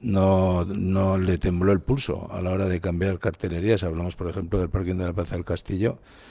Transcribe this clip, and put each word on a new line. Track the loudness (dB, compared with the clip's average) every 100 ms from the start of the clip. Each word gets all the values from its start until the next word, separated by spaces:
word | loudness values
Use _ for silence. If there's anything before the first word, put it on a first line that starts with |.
no, | -2 2 4 4 4 2 0
no | -2 0 2 2 2
le | 2 2
tembló | 2 2 4
el | 4
pulso | 2 -2 -2 -6 -6
a | -6
la | -2
hora | 0 0
de | 0
cambiar | -2 -2 0 -2
cartelerías. | -4 -4 -4 -2 0 0
Hablamos, | 0 -2 -4 -6
por | -6
ejemplo, | -6 -2 0
del | 0
parking | 0 -2 -2
de | -2
la |
Plaza | -4 -4 -4
del |
Castillo | -4 -6 -4 0 0 -2 -10 -20 -20